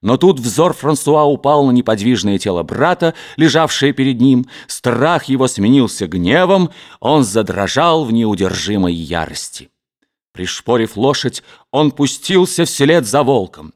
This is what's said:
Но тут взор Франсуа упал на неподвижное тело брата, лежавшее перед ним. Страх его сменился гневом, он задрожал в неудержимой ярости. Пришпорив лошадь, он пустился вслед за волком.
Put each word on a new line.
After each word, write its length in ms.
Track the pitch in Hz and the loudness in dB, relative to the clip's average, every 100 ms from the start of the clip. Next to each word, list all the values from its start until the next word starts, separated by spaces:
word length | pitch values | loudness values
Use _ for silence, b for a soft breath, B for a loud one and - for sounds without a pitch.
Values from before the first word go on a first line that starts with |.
Но 140 | 98 131 | 0 2
тут 240 | 180 185 | 2 2
взор 320 | 120 104 170 | -2 0 0
Франсуа 520 | - 139 151 - 151 | 0 -2 -2 0 2
упал 400 | 147 139 143 147 | 2 2 2 2
на 60 | 139 | 4
неподвижное 680 | 123 120 110 107 120 101 98 | 2 2 0 0 0 0 -2
тело 240 | 107 87 | -2 -4
брата, 520 | 80 113 151 180 165 - B B | -4 -2 -2 0 -2 -4 B B
лежавшее 560 | 156 151 156 - 143 | 2 2 0 0 -2
перед 280 | 139 135 123 | 0 -2 2
ним. 260 | 131 127 127 B B | 4 4 0 B B
Страх 580 | - 123 117 147 170 | -6 -4 0 0 0
его 240 | - 131 127 | -2 -2 0
сменился 580 | - 101 139 113 - 92 | 0 2 4 2 -2 -6
гневом, 640 | 90 87 143 180 190 175 B B B | -2 0 2 2 2 0 B B B
он 240 | 117 151 | 0 2
задрожал 800 | 117 104 104 92 95 135 170 160 | 2 0 -2 -4 -2 0 2 2
в 80 | 135 | 0
неудержимой 840 | 117 113 101 95 92 98 104 90 | 0 0 0 -2 -2 -4 -2 0
ярости. 760 | 85 78 85 78 - - - - _ _ _ _ _ _ | -2 -4 -6 -6 -10 -14 -16 -20 _ _ _ _ _ _
Пришпорив 640 | - 90 - - 117 113 - | -12 -10 -8 -2 0 0 0
лошадь, 460 | 131 147 127 - b b b | 0 0 -4 -8 b b b
он 200 | 135 151 | 0 0
пустился 760 | - 139 - - 185 185 - 170 | 0 -4 -2 -2 0 0 0 -4
вслед 400 | - 139 170 117 | 0 2 2 2
за 160 | 135 | 0
волком. 500 | 127 131 92 - 78 | 2 0 -2 -12 -20